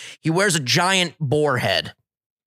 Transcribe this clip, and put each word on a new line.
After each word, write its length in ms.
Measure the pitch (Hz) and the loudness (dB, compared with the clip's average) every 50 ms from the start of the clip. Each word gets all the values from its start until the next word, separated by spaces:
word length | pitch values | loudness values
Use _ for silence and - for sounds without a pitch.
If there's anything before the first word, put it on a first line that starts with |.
| - - - _ | -18 -20 -20 _
he 100 | - 156 | -4 -2
wears 240 | 160 185 202 208 156 | 0 2 2 2 0
a 60 | 165 | -2
giant 540 | 131 120 113 175 175 185 190 185 180 156 - _ | -2 0 0 0 2 2 2 2 0 -2 -4 _
boar 380 | 156 123 151 151 151 147 131 123 | -4 -2 0 2 2 2 0 0
head, 360 | 120 101 92 82 - - - _ _ _ _ _ _ _ _ _ _ | 0 0 0 -2 -2 -6 -14 _ _ _ _ _ _ _ _ _ _